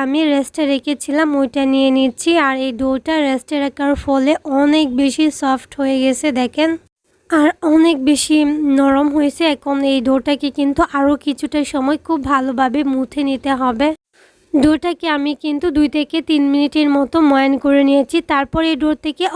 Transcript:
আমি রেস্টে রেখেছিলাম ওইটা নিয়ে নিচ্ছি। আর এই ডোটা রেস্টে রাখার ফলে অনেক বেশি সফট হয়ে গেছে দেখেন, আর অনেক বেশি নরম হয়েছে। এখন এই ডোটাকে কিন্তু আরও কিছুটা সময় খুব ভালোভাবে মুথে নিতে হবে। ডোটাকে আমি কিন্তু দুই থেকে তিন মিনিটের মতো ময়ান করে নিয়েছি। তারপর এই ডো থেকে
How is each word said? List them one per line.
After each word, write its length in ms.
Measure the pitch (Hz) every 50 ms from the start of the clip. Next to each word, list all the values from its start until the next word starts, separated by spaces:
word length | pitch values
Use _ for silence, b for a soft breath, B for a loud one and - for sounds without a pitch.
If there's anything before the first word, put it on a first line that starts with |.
| 269
আমি 160 | 262 277 311 320 302
রেস্টে 300 | 285 277 254 - - 320 302 277
রেখেছিলাম 560 | 277 254 - 294 285 - - - 277 302 320 302 285 277
ওইটা 220 | 269 262 - 285 269 269
নিয়ে 180 | 269 269 269 269 262 269
নিচ্ছি। 320 | 262 262 254 - - 330 339 330 285
আর 80 | 269 262 262 262
এই 60 | 269 233 220
ডোটা 340 | 269 262 262 262 - 320 320 311 285
রেস্টে 300 | 269 262 254 - - 302 285 285
রাখার 280 | 277 - - 277 285 285 - -
ফলে 280 | 294 277 269 262 285 320 - - 311 269 277
অনেক 240 | 285 294 302 311 311 262 247 254
বেশি 240 | 277 269 - - 311 302 - -
সফট 300 | 285 262 269 262 - - - -
হয়ে 160 | 277 269 269 262 262
গেছে 240 | 262 254 - - 302 240 254
দেখেন, 300 | 247 - - 294 311 320 330 330 _ _ _ _ _ _ _ _ _ -
আর 180 | 339 302 294 320 359 _ - 311 311
অনেক 220 | 320 320 339 320 269 262 294
বেশি 280 | 294 - - - 302 302 294 285 302 302 302 277 269 277
নরম 280 | 277 277 269 277 294 294 277
হয়েছে। 260 | 311 285 285 - - 330 311 285
এখন 220 | - - 285 277 277 277 269
এই 60 | 269 269 226
ডোটাকে 420 | 269 262 262 262 294 285 240 294 277 247 294
কিন্তু 220 | 277 277 277 - 339 - - 277
আরও 140 | 277 285 294 - -
কিছুটা 360 | 294 254 - 302 262 - 302 277 -
সময় 260 | - 277 262 277 311 302 -
খুব 120 | - 320 285 247 269
ভালোভাবে 480 | 285 269 262 269 247 254 262 254 233 294 285 277
মুথে 280 | 262 262 262 254 - 294 285 269
নিতে 240 | 269 262 - 277 269 247
হবে। 260 | 262 254 233 220 285 311 311 - _ _ b b b b b b b b 320
ডোটাকে 520 | 285 247 302 311 311 - 349 339 - 339 320 302
আমি 160 | 285 277 294 285 - -
কিন্তু 220 | 302 294 285 349 359 269
দুই 120 | 302 294 262 -
থেকে 200 | 302 285 - - 330 - -
তিন 120 | 311 285 285 277
মিনিটের 360 | 285 285 294 285 - 302 302 294 277
মতো 200 | 285 277 - - 330 311 285
ময়ান 220 | 277 269 269 269 277 254 -
করে 180 | 277 277 277 277 277
নিয়েছি। 280 | 277 285 269 - 320 339 330 -
তারপর 300 | 302 277 277 - - 320 320 320
এই 40 | 320 247
ডো 80 | 311 302 302 - -
থেকে 180 | 311 - - 359 370 359